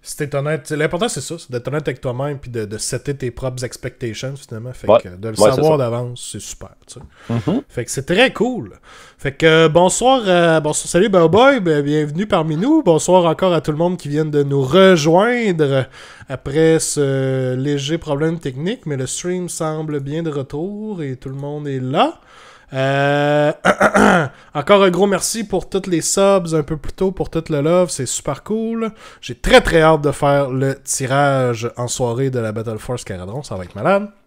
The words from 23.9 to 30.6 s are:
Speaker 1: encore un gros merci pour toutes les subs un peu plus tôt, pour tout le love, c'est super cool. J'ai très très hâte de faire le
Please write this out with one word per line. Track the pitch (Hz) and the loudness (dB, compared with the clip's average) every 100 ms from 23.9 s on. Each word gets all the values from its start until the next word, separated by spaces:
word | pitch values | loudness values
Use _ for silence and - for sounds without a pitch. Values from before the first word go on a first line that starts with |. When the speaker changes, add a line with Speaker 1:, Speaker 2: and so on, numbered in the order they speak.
| 202 208 185 139 - - | 4 4 4 0 -6 -10
Speaker 1:
encore | - - 202 | -8 4 6
un | 190 | 6
gros | 170 202 | 4 0
merci | 185 - 220 | 0 -2 -6
pour | 202 185 - | -4 -4 -4
toutes | 190 185 | -6 -2
les | 165 | -2
subs | 151 - 196 196 170 | 0 2 4 4 2
un | 160 | -2
peu | 147 156 | -2 -6
plus | - | -6
tôt, | - 196 | -2 -4
pour | 190 156 | -2 -4
tout | 165 160 | -4 -2
le | 151 | -2
love, | 147 180 180 | 2 2 2
c'est | - 127 | -2 -6
super | - - 139 | -6 -6 -8
cool. | - 220 226 226 226 214 - - | -6 -4 -4 -4 -6 -8 -20 -20
J'ai | - | -14
très | 120 - 240 | -6 4 4
très | - 160 | 6 4
hâte | 156 160 | 6 4
de | 143 | 2
faire | 139 143 143 139 | 0 2 2 0
le | 131 | -2